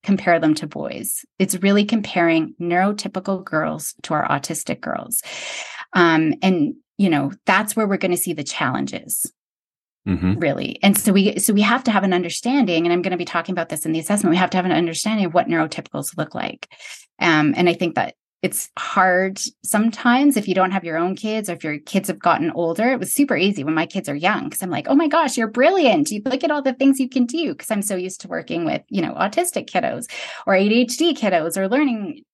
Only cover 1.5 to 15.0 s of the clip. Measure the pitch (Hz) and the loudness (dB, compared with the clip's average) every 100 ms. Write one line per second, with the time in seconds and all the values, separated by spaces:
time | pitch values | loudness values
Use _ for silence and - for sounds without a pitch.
1.5 | 185 196 202 208 226 202 185 170 165 156 | 2 4 4 4 0 -2 0 2 2 0
2.5 | - 175 175 196 208 202 190 185 190 185 | -4 -2 2 2 0 -6 -6 -4 -4 -2
3.5 | 156 156 156 151 - - 151 - 143 139 | -2 -2 -4 -10 -12 -4 -2 0 -2 -2
4.5 | 160 - - - - - - - - - | -8 -6 -6 -4 -8 -6 -8 -8 -12 -10
5.5 | - - - - 196 170 160 160 - 190 | -12 -12 -14 -4 2 4 4 2 2 2
6.5 | 180 147 - _ - 196 147 139 - - | 2 0 -4 _ -2 2 2 -2 -4 2
7.5 | 196 214 - 208 196 190 175 - 160 143 | 2 2 -2 0 0 0 -2 -2 -6 -8
8.5 | - 131 127 139 87 - - - _ _ | -4 -2 -2 -4 -8 -8 -8 -8 _ _
9.5 | _ _ _ _ _ - 90 92 110 156 | _ _ _ _ _ -4 0 2 2 0
10.5 | - - - 196 196 - 196 196 - - | -2 -6 2 2 4 4 4 2 0 0
11.5 | 208 208 247 247 208 190 180 175 - 233 | 2 2 2 2 0 2 0 -2 -4 -2
12.5 | 277 202 165 170 175 185 180 170 175 165 | 2 2 2 2 0 0 -4 -2 -4 -2
13.5 | 185 165 156 160 160 156 202 185 175 180 | -4 -4 -6 -4 -4 0 0 2 4 2
14.5 | 185 180 160 170 160 | 2 2 0 0 -2